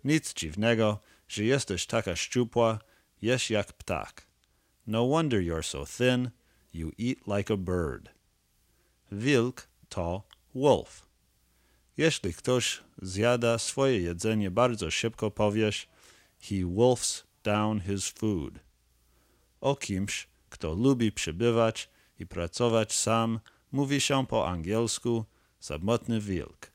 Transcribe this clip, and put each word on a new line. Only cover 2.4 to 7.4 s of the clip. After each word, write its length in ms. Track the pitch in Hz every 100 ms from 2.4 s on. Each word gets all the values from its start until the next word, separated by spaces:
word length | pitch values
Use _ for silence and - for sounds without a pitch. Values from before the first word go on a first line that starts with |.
| 120 120 113 110 _ _ _ _
jesz 280 | 107 127 -
jak 240 | 107 101
ptak. 540 | - - 82 50 - _ _ _ _ _ _ -
No 200 | 110 123
wonder 340 | 156 160 113
you're 220 | 85 82
so 220 | 80 71 73
thin, 440 | - 127 123 123 - _ _ _
you 180 | 80 80 -
eat 380 | 120 131 -
like 160 | 101